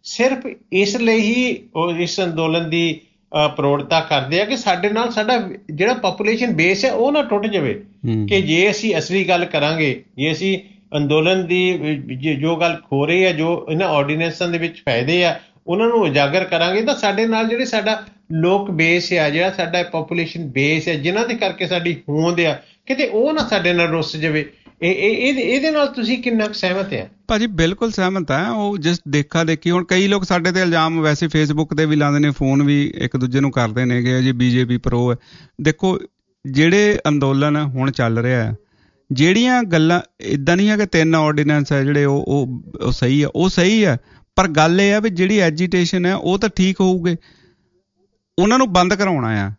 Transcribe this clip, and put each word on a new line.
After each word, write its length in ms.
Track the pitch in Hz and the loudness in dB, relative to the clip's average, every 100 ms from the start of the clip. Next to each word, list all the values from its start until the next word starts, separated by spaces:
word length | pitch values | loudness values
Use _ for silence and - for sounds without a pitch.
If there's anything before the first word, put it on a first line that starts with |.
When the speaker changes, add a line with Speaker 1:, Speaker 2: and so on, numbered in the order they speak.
Speaker 1:
ਸਿਰਫ 440 | - - 247 262 262 - _ | -14 0 0 0 -8 -14 _
ਇਸ 240 | 185 202 233 | 0 0 0
ਲਈ 240 | 233 226 | 2 2
ਹੀ 480 | 214 240 247 - - 160 | 2 0 0 -2 -8 -4
ਉਹ 140 | 170 | -2
ਇਸ 300 | 170 170 - | -2 -4 -2
ਅੰਦੋਲਨ 500 | 180 160 160 165 165 | -4 -2 -2 -2 -2
ਦੀ, 300 | 170 170 156 _ _ _ 151 | -2 -2 -4 _ _ _ 0
ਅ, 40 | 151 | 0
ਪ੍ਰੋੜਤਾ 520 | 143 143 143 143 165 | 0 0 0 0 -2
ਕਰਦੇ 400 | 160 147 135 165 | 0 -2 0 -2
ਆ 40 | |
ਕਿ 120 | 208 247 | -2 -2
ਸਾਡੇ 320 | 214 180 202 | -2 0 0
ਨਾਲ 220 | 214 240 | -2 -2
ਸਾਡਾ 400 | 233 214 247 190 - - | -2 0 -2 -2 -12 -14
ਜਿਹੜਾ 240 | 151 202 | -2 -2
ਪਾਪੂਲੇਸ਼ਨ 600 | 240 196 - 208 226 240 | 0 -4 -2 -2 -2 -2
ਬੇਸ 300 | 165 170 196 | 0 0 2
ਹੈ, 80 | 262 | 0
ਉਹ 200 | 220 247 | 0 0
ਨਾ 100 | 294 | 0
ਟੁੱਟ 240 | 269 202 214 | 0 -2 -2
ਜਾਵੇ। 380 | 196 139 101 - _ 123 | -2 -2 -6 -10 _ -4
Speaker 2:
ਹੂੰ। 180 | 110 104 | -2 0
Speaker 1:
ਕਿ 160 | 196 | 0
ਜੇ 280 | 156 160 196 | 2 2 2
ਅਸੀਂ 280 | 202 226 170 | 0 -2 -2
ਅਸਲੀ 300 | - 190 175 | -2 -2 0
ਗੱਲ 160 | 175 | 0
ਕਰਾਂਗੇ, 600 | 175 156 147 160 151 127 - - | 0 -2 -2 0 -2 -2 -10 -6
ਜੇ 140 | 147 | -4
ਅਸੀਂ 260 | 156 190 190 - - _ 151 | -2 -2 -4 -6 -20 _ -4
ਅੰਦੋਲਨ 500 | 143 151 160 190 175 | 0 2 2 0 0
ਦੀ, 280 | 180 180 | 0 0
ਅ, 260 | 175 151 147 120 | 0 -4 -6 -6
ਜ-, 260 | 127 147 139 | -6 -4 -2
ਜੋ 160 | 156 165 | -2 0
ਗੱਲ 260 | 170 165 - | -2 -2 -4
ਹੋ 140 | 139 143 | -2 0
ਰਹੀ 180 | 175 | 2
ਹੈ, 80 | 185 | 2
ਜੋ 340 | 156 160 170 - | 0 -2 -2 -4
ਇਹਨਾਂ 180 | 160 185 | -2 0
ਆਰਡੀਨੈਂਸਾਂ 600 | 151 143 151 165 160 175 | 0 0 -2 -4 -4 -4
ਦੇ 100 | 170 | -4
ਵਿੱਚ 200 | 170 165 | -6 -6
ਫਾਇਦੇ 460 | - 120 127 175 | -4 -2 0 2
ਆ, 160 | 175 - - _ - | 0 -2 -10 _ -6
ਉਹਨਾਂ 220 | 180 226 | 0 2
ਨੂੰ 80 | 233 | 2
ਉਜਾਗਰ 480 | 180 139 143 180 | 2 2 0 0
ਕਰਾਂਗੇ, 380 | 185 170 170 196 | -2 -2 0 0
ਤਾਂ 120 | 226 | -2
ਸਾਡੇ 320 | 277 208 202 226 | -2 -2 0 0
ਨਾਲ 220 | 220 226 | 0 -2
ਜਿਹੜੇ 160 | 233 | -2
ਸਾਡਾ 380 | 254 220 208 214 - _ _ | -2 -2 -2 -4 -6 _ _
ਲੋਕ 380 | 160 165 196 202 | 0 2 2 0
ਬੇਸ 420 | 165 165 175 170 | 0 2 2 0
ਆ, 180 | 175 151 | 0 0
ਜਿਹੜਾ 200 | 151 185 | 0 -2
ਸਾਡਾ 320 | 185 170 175 | -2 -4 -2
ਪਾਪੂਲੇਸ਼ਨ 640 | 175 160 151 170 165 175 156 | -2 -6 -4 -4 -4 -6 -6
ਬੇਸ 400 | 131 143 160 156 | -2 0 0 -2
ਆ, 60 | |
ਜਿਨ੍ਹਾਂ 340 | 160 151 196 233 | -2 -2 -2 -2
ਦੇ 60 | |
ਕਰਕੇ 320 | 240 196 185 185 | -2 -4 -4 -4
ਸਾਡੀ 360 | 180 170 160 - | -2 -4 -6 -4
ਹੋਂਦ 320 | 147 165 175 | -2 0 0
ਆ, 180 | 165 143 - _ - | 0 -2 -10 _ -6
ਕਿਤੇ 220 | 262 262 | -2 0
ਉਹ 240 | 208 269 | 0 0
ਨਾ 140 | 311 269 | 0 -2
ਸਾਡੇ 240 | 208 175 | 0 0
ਨਾਲ 160 | 175 170 | 0 0
ਰੁੱਸ 280 | 160 156 156 | 0 -4 -4
ਜਾਵੇ। 360 | 160 151 147 _ - _ | -2 -2 -4 _ -20 _
ਇਹ, 120 | 165 | -2
ਇਹ, 220 | 190 196 233 | 0 0 0
ਇਹਦੇ, 240 | 247 269 | 0 0
ਇਹਦੇ 300 | 233 262 311 | 0 0 0
ਨਾਲ 160 | 302 285 | 0 -2
ਤੁਸੀਂ 320 | 277 220 240 | -2 -4 -2
ਕਿੰਨਾ 280 | 240 226 214 | -2 -2 -2
ਕੁ 60 | |
ਸਹਿਮਤ 420 | 208 185 185 196 | -2 -4 -2 -4
ਆ? 120 | 131 95 _ - | -6 -10 _ -4
Speaker 2:
ਭਾਜੀ, 180 | 220 233 | -2 -2
ਬਿਲਕੁਲ 460 | 180 165 196 233 | 0 0 0 -4
ਸਹਿਮਤ 380 | 208 185 190 160 | 0 -2 -2 -2
ਆ। 200 | 139 196 | -2 0
ਉਹ 260 | 226 202 202 | -2 -4 -2
just 260 | 156 175 - | -2 -2 -2
ਦੇਖਾ 360 | 147 143 170 | -2 0 -2
ਦੇਖੀ, 260 | 165 160 170 | 0 0 0
ਹੁਣ 140 | 180 | 0
ਕਈ 240 | 170 185 196 | 2 2 2
ਲੋਕ 160 | 202 | 0
ਸਾਡੇ 280 | 185 180 170 | 0 0 2
ਤੇ 80 | 180 | 0
ਇਲਜ਼ਾਮ 400 | 180 165 160 165 | 2 2 2 2
ਵੈਸੇ 260 | 156 147 165 | 0 0 0
Facebook 500 | 156 151 151 156 151 | 0 2 0 -2 0
ਤੇ 100 | 156 | 2
ਵੀ 100 | 151 | 2
ਲਾਉਂਦੇ 220 | 147 147 | 2 2
ਨੇ, 120 | 147 | 2
ਫੋਨ 320 | 139 135 135 | 2 0 2
ਵੀ 300 | 143 143 143 - | 4 2 0 -2
ਇੱਕ 200 | 127 135 | -4 -2
ਦੂਜੇ 240 | 127 127 | 0 0
ਨੂੰ 100 | 139 | 0
ਕਰਦੇ 340 | 131 117 113 | 0 -2 0
ਨੇ 180 | 127 123 | 0 0
ਕਿ 200 | 123 127 | 0 2
ਜੀ 100 | 127 | 0
ਬੀਜੇਪੀ 440 | 123 123 123 123 123 | 2 2 2 0 0
ਪ੍ਰੋ 360 | - 123 123 | 0 0 0
ਹੈ। 40 | 120 _ - - - | -2 _ -20 -20 -4
ਦੇਖੋ, 380 | 151 156 190 185 - _ _ _ 139 | -2 0 0 -2 -6 _ _ _ -4
ਜਿਹੜੇ 520 | 135 160 196 208 208 165 | 2 4 4 4 2 0
ਅੰਦੋਲਨ 480 | 147 139 139 147 147 | 0 2 2 2 0
ਹੁਣ 340 | 151 127 135 | -2 -2 -4
ਚੱਲ 280 | - 117 113 | 0 0 0
ਰਿਹਾ 260 | 117 127 | 0 0
ਹੈ, 120 | 113 110 _ _ _ _ _ | -2 -6 _ _ _ _ _
ਜਿਹੜੀਆਂ 500 | 131 156 196 247 247 | 0 2 4 2 2
ਗੱਲਾਂ, 380 | 220 165 156 175 - _ | 0 2 2 2 -2 _
ਇੱਦਾਂ 360 | - 143 139 175 | -4 -2 0 2
ਨਹੀਂ 120 | 202 | 2
ਹੈ 80 | 214 | 2
ਕਿ 100 | 208 | 0
ਤਿੰਨ 280 | 170 160 | 2 2
ਆਰਡੀਨੈਂਸ 580 | 165 151 151 147 147 139 | 2 2 2 2 0 2
ਹੈ 120 | 139 | 0
ਜਿਹੜੇ 200 | 135 143 | 2 2
ਉਹ, 200 | 143 139 - | 2 0 0
ਉਹ, 340 | 143 127 123 - - | 0 -2 -6 -12 -6
ਉਹ 100 | - | -2
ਸਹੀ 300 | 127 123 139 | 0 2 2
ਆ, 60 | 143 | 0
ਉਹ 140 | - 185 | 2 0
ਸਹੀ 360 | 190 175 220 | 4 2 4
ਆ, 120 | 202 127 _ - _ - | 4 2 _ -20 _ -2
ਪਰ 120 | 185 | 0
ਗੱਲ 320 | 151 156 180 | 4 4 4
ਇਹ 140 | 202 | 4
ਆ 60 | 208 | 2
ਵੀ 100 | 220 | 0
ਜਿਹੜੀ 280 | 175 185 214 | 0 2 4
ਐਜੀਟੇਸ਼ਨ 680 | 175 156 180 180 175 185 175 | 2 2 0 2 0 0 0
ਹੈ, 80 | |
ਉਹ 240 | 196 - 196 | 0 0 0
ਤਾਂ 100 | 214 | 0
ਠੀਕ 320 | - 185 185 | 2 0 2
ਹੋਊਗੇ, 360 | 190 185 170 165 _ _ _ _ _ _ _ _ _ _ _ - | 2 2 0 -4 _ _ _ _ _ _ _ _ _ _ _ 0
ਉਹਨਾਂ 200 | 190 254 | 2 4
ਨੂੰ 140 | 262 | 4
ਬੰਦ 220 | 180 180 | 4 4
ਕਰਾਉਣਾ 520 | 196 196 160 113 110 | 2 0 0 0 -2
ਆ 60 | 98 | -4